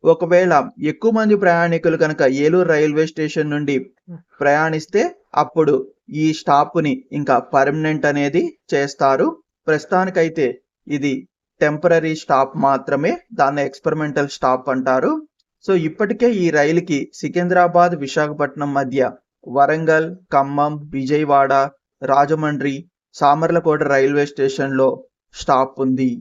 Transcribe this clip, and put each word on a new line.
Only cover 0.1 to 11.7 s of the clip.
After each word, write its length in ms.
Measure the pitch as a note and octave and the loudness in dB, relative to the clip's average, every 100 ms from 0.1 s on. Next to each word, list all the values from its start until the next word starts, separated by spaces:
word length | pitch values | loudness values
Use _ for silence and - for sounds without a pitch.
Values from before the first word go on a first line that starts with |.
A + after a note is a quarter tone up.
| E3 E3+ F3 F#3 D3+ B2+ - D3 | 2 2 2 4 2 0 -6 -6
ఎక్కువ 220 | D3+ A3+ A3 | -2 0 2
మంది 180 | G#3+ G#3 | 2 2
ప్రయాణికులు 600 | F#3 E3+ E3+ E3 E3 D#3+ | 2 2 0 0 0 0
కనుక 260 | E3 D3+ C3+ C3+ | 0 2 0 2
ఏలూరు 260 | D3+ F3+ F3 | 2 2 2
రైల్వే 380 | D3+ D3+ D3+ D#3+ | 2 2 0 -2
స్టేషన్ 440 | D#3+ D3+ D#3+ D3+ | -4 -4 -4 -4
నుండి 260 | D3 C#3+ C3+ C3 _ - E3 _ _ | -4 -2 -4 -4 _ -20 -20 _ _
ప్రయాణిస్తే 600 | C#3+ D3 D#3+ D#3 - G#3 E4+ - _ | 2 2 0 -4 -2 -2 -2 -6 _
అప్పుడు 400 | - D3+ D#3+ D3+ C3 - _ - D3 | -2 0 0 2 0 -4 _ -12 -2
ఈ 20 | D#3 | -2
స్టాప్ని 600 | D#3 - F3 - E3+ D3+ C3 _ | -2 2 2 2 -2 -2 -4 _
ఇంకా 260 | D3 C#3+ B2 - | -8 0 0 2
పర్మనెంట్ 520 | C#3 C#3 D#3 D#3 D#3 D3 | 0 2 0 -2 -2 -2
అనేది 360 | C#3+ C#3+ E3+ E4+ - _ | 0 -2 -2 -4 -8 _
చేస్తారు. 520 | C#3+ C#3 - C#3 C3+ D#4+ - _ _ - | -2 -2 0 0 2 0 -4 _ _ -2
ప్రస్తుతానికైతే 800 | D3+ - F#3 F#3+ F#3 E3 D#3+ B2+ - _ _ - | -2 0 -2 0 0 -2 0 -2 -4 _ _ -8
ఇది 260 | C#3+ C#3+ C3 - _ _ _ | -4 -2 -4 -10 _ _ _
టెంపరరీ 500 | D3+ | -2